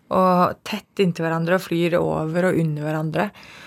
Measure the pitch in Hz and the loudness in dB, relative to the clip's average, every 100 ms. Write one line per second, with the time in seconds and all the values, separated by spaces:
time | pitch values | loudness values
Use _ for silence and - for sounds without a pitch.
0 | - 185 185 180 180 - - 202 - - | -2 2 4 4 2 -2 -10 -10 -8 -2
1 | 190 170 165 165 165 185 185 170 170 170 | 0 0 -2 -2 0 -2 0 0 2 2
2 | 160 156 156 170 180 165 160 147 151 156 | 0 -2 -2 0 0 2 0 -2 -4 -4
3 | 156 156 202 - - - | -2 -2 -4 -6 -20 -20